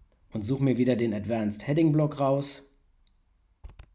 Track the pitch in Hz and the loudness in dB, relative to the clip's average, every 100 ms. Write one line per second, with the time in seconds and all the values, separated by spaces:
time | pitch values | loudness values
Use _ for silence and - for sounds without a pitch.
0 | - _ _ 110 101 131 135 117 123 117 | -20 _ _ -10 -4 0 0 2 2 2
1 | 117 104 101 113 107 104 - 147 165 151 | 0 -2 -2 -2 -2 -4 -2 2 4 4
2 | 147 147 135 139 139 - - _ _ _ | 2 0 0 0 -2 -10 -20 _ _ _
3 | _ _ _ _ _ _ - - - | _ _ _ _ _ _ -20 -18 -20